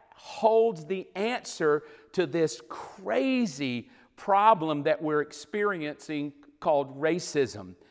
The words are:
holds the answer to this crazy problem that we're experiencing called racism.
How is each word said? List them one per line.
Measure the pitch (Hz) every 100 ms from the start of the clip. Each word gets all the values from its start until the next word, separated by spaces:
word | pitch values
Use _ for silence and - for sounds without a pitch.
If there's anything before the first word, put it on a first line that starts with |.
| _
holds | - - - 214 226 226 175
the | 151 190 175 180
answer | 214 247 - - 160 147 - - -
to | - 165
this | 156 156 - -
crazy | - - - 190 226 269 262 226 143 139 120 120 - _
problem | - - 196 214 220 160 151
that | 147 151
we're | 156 151
experiencing | 147 - - 214 208 185 151 147 - 151 147 143 - _
called | 175 147 135 135
racism. | 156 175 - 147 127 101 92 90 _